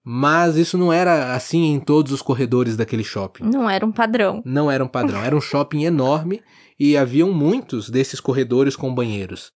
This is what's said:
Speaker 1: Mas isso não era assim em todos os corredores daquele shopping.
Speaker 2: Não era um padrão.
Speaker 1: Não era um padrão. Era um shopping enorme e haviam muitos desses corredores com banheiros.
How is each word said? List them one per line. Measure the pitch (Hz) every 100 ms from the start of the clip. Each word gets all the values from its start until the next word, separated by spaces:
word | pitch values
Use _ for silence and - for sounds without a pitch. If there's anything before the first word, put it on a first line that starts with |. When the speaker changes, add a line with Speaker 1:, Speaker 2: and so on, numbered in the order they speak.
Speaker 1:
Mas | - 120 143 160 175 160
isso | 170 185
não | 180
era | 165 180 160 127
assim | 123 - 165 165
em | 143
todos | - 147 143
os | 135
corredores | - 127 127 123 120 110
daquele | 113 113
shopping. | 107 107 95 -
Speaker 2:
Não | 220 269 226
era | 196 220
um |
padrão. | 214 226 233 202 214
Speaker 1:
Não | 175 135 151
era | 135
um | 131
padrão. | 127 - 101
Era | 117
um | 147
shopping | - 143 143 151
enorme | 160 165 131 147 165 208 - - _ _
e | 143 147
haviam | 131 131 180
muitos | 175 147 240 - 120 104
desses | 123 135 -
corredores | - 135 120 123 139 135
com | 135
banheiros. | 127 120 104 92 85 -